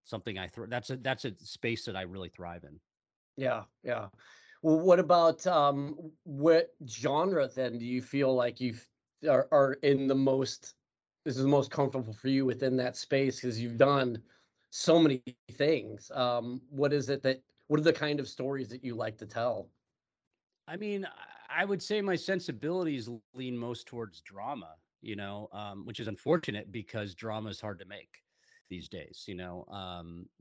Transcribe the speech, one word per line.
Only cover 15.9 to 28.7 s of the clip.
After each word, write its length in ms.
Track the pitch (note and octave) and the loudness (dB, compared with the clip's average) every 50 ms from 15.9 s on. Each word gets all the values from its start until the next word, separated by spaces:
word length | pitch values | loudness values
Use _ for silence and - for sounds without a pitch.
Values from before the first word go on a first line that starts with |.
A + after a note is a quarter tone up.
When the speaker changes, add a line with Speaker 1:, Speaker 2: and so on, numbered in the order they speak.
| G#2+ G#2 - - - | -12 -14 -14 -8 -2
Speaker 2:
Um, 500 | C3+ B2+ B2 A#2+ A#2+ A#2 A#2+ B2 B2+ B2+ - | 0 0 0 0 0 -2 -4 -6 -8 -10 -8
what 240 | D3 C3+ D3 C#3+ D3 | -2 0 2 2 2
is 160 | C#3+ B2+ A#2 | 0 0 -2
it 140 | C#3 C3+ - | -2 0 0
that, 200 | C3 C3 C3 - _ _ _ _ - | 0 -2 -2 -4 _ _ _ _ 0
what 120 | D3+ D3+ | 2 4
are 40 | D3+ | 6
the 80 | E3 D#3+ | 4 4
kind 280 | - D3+ D3 D3 C#3+ | 4 2 -2 -2 -2
of 80 | C3 - | -4 -6
stories 400 | - - B2+ C3+ C#3 C3+ B2+ G#2 | -8 -6 -4 -4 -4 -4 -6 -8
that 160 | A#2+ B2+ C3+ | -10 -10 -8
you 100 | B2+ A#2 | -8 -6
like 240 | A2 A2+ A2+ A2+ A2+ | -6 -6 -6 -8 -10
to 80 | - | -14
tell? 440 | G#2+ - A2+ A2+ B2 A2+ G#2 F#2 E2 _ _ _ _ _ _ _ _ _ _ _ _ _ _ _ _ _ _ _ | -10 -6 -2 -2 -2 -2 -4 -6 -12 _ _ _ _ _ _ _ _ _ _ _ _ _ _ _ _ _ _ _
Speaker 1:
I 100 | - D#3+ | -14 -10
mean, 280 | F#3+ G#3+ G#3 G3+ G3 F#3+ | -8 -4 -4 -4 -4 -4
I, 560 | E3 - - - - - - - - C#3+ D#3+ F#3+ | -8 -10 -14 -20 -20 -20 -20 -14 -4 -2 0 0
I 20 | |
would 180 | G3+ G3+ E3+ - | 2 0 -2 -2
say 180 | - G#3 G#3+ | -2 -2 0
my 160 | G3+ G3 F3+ | 2 0 0
sensibilities 920 | D#3+ - - G3 F3+ - - C3+ G#2 - D3+ F3 F#3 F3+ D#3+ D3 B2+ A2 A2+ | 0 0 -2 -2 -2 -2 -6 -8 -6 -4 -2 -2 -2 -2 -2 -2 -4 -6 -8
l-, 140 | A#2+ A2 G#2 _ - | -10 -12 -14 _ -12
lean 240 | B2+ C3 B2+ B2 | -10 -8 -6 -6
most 300 | A#2+ A#2 A#2+ A#2+ A2+ - | -6 -6 -6 -8 -8 -12
towards 340 | - B2+ A#2+ A2+ G#2 F2+ - | -12 -10 -10 -10 -10 -12 -18
drama, 560 | - - G2+ G2 G#2 B2+ C#3+ A#2 F2 D#2+ D#2 E2 _ _ _ _ | -20 -18 -14 -10 -10 -8 -8 -10 -12 -14 -18 -20 _ _ _ _
you 160 | - A2 G#2 | -12 -10 -8
know, 320 | G2+ G2+ G2 G2+ G#2 G#2+ - - | -8 -8 -8 -8 -10 -12 -12 -12
um, 320 | G2+ G#2 G2+ G2 G2+ - | -12 -12 -10 -12 -12 -12
which 160 | A#2+ G#2+ - | -12 -10 -10
is 80 | A#2 - | -8 -8
unfortunate 640 | G2+ - - C3+ E3 E3+ - - G#2 G#2 - - - | -8 -6 -2 0 0 0 0 -4 -8 -8 -8 -10 -12
because 420 | A#2 G#2 - - A2 G#2 G#2 F#2+ | -12 -12 -10 -8 -8 -8 -8 -10
drama 360 | - A2+ A2 G#2+ A2 G#2+ G#2+ | -12 -10 -8 -8 -8 -8 -8
is 100 | F#2+ - | -10 -10
hard 180 | - G#2+ G2+ E2+ | -10 -10 -10 -12
to 40 | G2 | -14
make 380 | F#2 G#2 F#2+ - _ _ _ _ _ _ _ _ _ _ _ _ | -16 -18 -18 -20 _ _ _ _ _ _ _ _ _ _ _ _
these 200 | - | -14